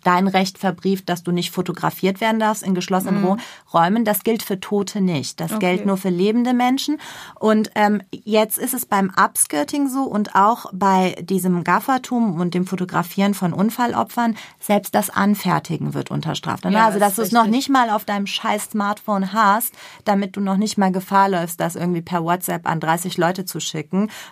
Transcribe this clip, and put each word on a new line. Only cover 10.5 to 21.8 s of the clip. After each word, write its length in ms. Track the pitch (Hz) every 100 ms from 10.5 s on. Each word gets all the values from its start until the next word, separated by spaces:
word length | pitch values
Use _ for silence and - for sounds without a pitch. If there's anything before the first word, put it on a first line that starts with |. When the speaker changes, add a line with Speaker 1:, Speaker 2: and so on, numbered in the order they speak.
| 233 -
Speaker 1:
bei 420 | 185 196 190 185 -
diesem 420 | 180 190 180 175
Gaffertum 760 | 170 185 220 262 254 240 226 165
und 140 | 175
dem 120 | 175 185
Fotografieren 680 | 180 185 165 175 - 196
von 200 | 202 180
Unfallopfern, 840 | 147 202 220 240 233 226 - 233 220 - _
selbst 340 | - 208 202 208
das 140 | 208
Anfertigen 840 | - 196 202 185 156 - 156 147
wird 180 | 139 139
unter 240 | 147 156 147
Strafe. 320 | - - 185
Ne? 60 | 202
Speaker 2:
Ja, 100 | 226
Speaker 1:
Also, 140 | 208
dass 140 | 208
Speaker 2:
ist 40 | 196
Speaker 1:
du 40 |
es 80 | 208
noch 120 | 233
Speaker 2:
richtig. 120 | 220 233
Speaker 1:
nicht 120 | 277
mal 200 | 269 233
auf 160 | 214 -
deinem 220 | 202 196
scheiß 420 | - 226 208 -
Smartphone 600 | 220 202 208 - 202 190
hast, 400 | 202 208 208 240 - - - -
damit 300 | 196 196 190
du 60 |
noch 160 | 196 190
nicht 200 | 214 -
mal 140 | 190
Gefahr 380 | 185 185 196 196
läufst, 300 | 185 170 -
das 160 | 165
irgendwie 260 | 165